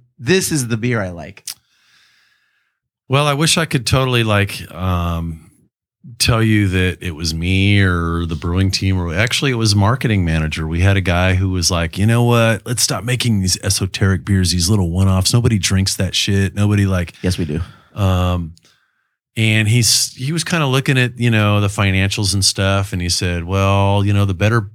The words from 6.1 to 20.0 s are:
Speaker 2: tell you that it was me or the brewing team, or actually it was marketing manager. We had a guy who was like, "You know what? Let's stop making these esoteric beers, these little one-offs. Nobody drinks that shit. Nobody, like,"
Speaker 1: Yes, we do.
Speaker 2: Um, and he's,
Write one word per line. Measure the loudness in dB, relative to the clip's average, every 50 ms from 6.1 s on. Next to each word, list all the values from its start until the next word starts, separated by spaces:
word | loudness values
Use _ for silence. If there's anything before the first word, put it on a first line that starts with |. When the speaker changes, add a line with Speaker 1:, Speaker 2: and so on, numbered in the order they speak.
| -8 -4
Speaker 2:
tell | 0 0 2 2
you | 4 4 4 4 2 2
that | 2 2 0 0 -2 -4
it | -8 -8
was | -8 -6 -6 -4 -4
me | -2 -2 0 2 2 2 4 4 4
or | 4 2 2 0 -2 -2 -2 -2 -2
the | -4 -4
brewing | -4 -4 -2 0 0 0 0
team, | 0 0 0 0 0 0
or | -2 -2 -2
actually | -2 -2 -2 -2 -2 -2 -2
it | 0
was | 0 0 2 2
marketing | 4 2 2 2 0 0 0 0 0 2
manager. | 2 0 0 0 -2 -4 -4 -4
We | -4 0 2
had | 2 2 2
a | 2
guy | 0 0 0 2 2 2 2
who | 2 0 0
was | 0 0 0 0
like, | 0 0 -2 -4 -2
"You | 0 0
know | 2 2 2 2
what? | 4 4 4 2 2 0 -2 -4
Let's | -6 -4 -2
stop | -2 -2 -4 -4 -4
making | -4 -4 -2 0 0 0 0
these | 0 0 -2 -2
esoteric | -2 -4 -2 -2 -4 -4 -2 0 0 0 0 0 0
beers, | 0 0 2 2 0
these | 0 0 0 0
little | 0 0 0 0
one-offs. | 0 2 2 2 2 2 2 2 2
Nobody | 2 2 2 2 0
drinks | 0 0 0 0 0 0 -2
that | -4 -4 -4 -2
shit. | -4 -2 0 0 0 0 -2 -2
Nobody, | -2 0 2 2 2 2
like," | 2 0 -2 -4 -6 -8 -6
Speaker 1:
Yes, | -4 -4 -2
we | -2 -4
do. | -4 -4 -4 -6 -8 -12 -18 _ _ -4
Speaker 2:
Um, | -2 0 2 2 2 0 0 0 -2 -4 -8 -12 -18 _ _ _ _ _ _ _ _ _ _ _ _ _ _ _
and | 0 0 2 2 2 2
he's, | 2 2 2 2 2 2 0